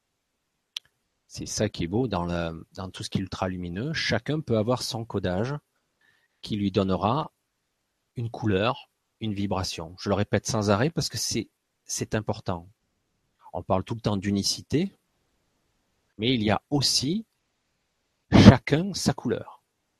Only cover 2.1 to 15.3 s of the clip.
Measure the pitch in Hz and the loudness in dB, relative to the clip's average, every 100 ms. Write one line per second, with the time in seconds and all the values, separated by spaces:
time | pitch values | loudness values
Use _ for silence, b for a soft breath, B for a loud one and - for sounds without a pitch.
2.1 | 92 85 87 85 82 - - 92 - 113 | -2 -2 -2 -4 -8 -14 -14 -14 -12 -8
3.1 | - 95 - 95 92 90 87 139 151 - | -6 -6 -4 -4 -4 -6 -6 -6 -4 -2
4.1 | 110 - 156 147 110 107 123 - 113 113 | -4 -2 -4 0 0 2 0 -2 -8 -6
5.1 | 101 92 90 120 147 - _ _ _ _ | -4 -2 -2 -4 -6 -12 _ _ _ _
6.1 | _ _ _ - 107 98 98 98 90 98 | _ _ _ -8 -4 0 2 2 2 0
7.1 | 135 156 _ _ _ _ _ _ _ _ | 0 -4 _ _ _ _ _ _ _ _
8.1 | - 117 - 113 95 110 131 - _ _ | -10 -8 -4 0 2 0 -2 -8 _ _
9.1 | _ 110 98 101 95 92 - 80 90 104 | _ -6 -4 -2 -2 -4 -8 -12 -8 -2
10.1 | 98 104 104 - 113 104 101 139 160 - | 0 2 -2 -2 -2 2 2 2 -2 -6
11.1 | 113 - 117 - _ _ _ - - 117 | -6 -4 -4 -6 _ _ _ -10 -8 -4
12.1 | 110 107 104 - 87 90 _ _ _ _ | -2 -2 -6 -6 -6 -10 _ _ _ _
13.1 | _ _ _ B 80 - 95 - 117 113 | _ _ _ B -8 -2 -2 -2 -4 -2
14.1 | 104 101 101 92 - 104 135 196 - _ | -2 -2 -2 -2 -6 -2 -2 -2 -6 _
15.1 | _ _ | _ _